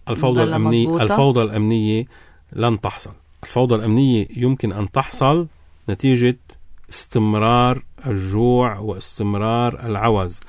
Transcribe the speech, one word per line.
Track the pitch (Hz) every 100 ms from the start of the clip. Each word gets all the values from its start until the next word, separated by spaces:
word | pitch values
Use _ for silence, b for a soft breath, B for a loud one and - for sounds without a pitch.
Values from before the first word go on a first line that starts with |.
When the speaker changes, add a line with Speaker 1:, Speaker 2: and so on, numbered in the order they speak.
| -
Speaker 1:
الفوضى | 110 131 123
Speaker 2:
مضلة | 110 113
Speaker 1:
الأمنية، | 110 117 135
Speaker 2:
مضبوطة. | 165
Speaker 1:
الفوضى | 104 107 139 120
الأمنية | 110 107 107 113 107 110 127 b b b b
لن | - 117 107
تحصل. | 95 - - - _ -
الفوضى | - 123 127
الأمنية | 110 110 117 135 117 95 127
يمكن | 123 131 110
أن | 95 98
تحصل | 135 - - 135 165 165 - - - -
نتيجة | 98 135 123 120 127 - - - - -
استمرار | - - 120 107 107 110 120 123 127 - - 131
الجوع | 98 95 104 120 123 123 101
واستمرار | 107 95 - - 101 101 110 117 120 - 117
العوز. | 104 113 104 90 -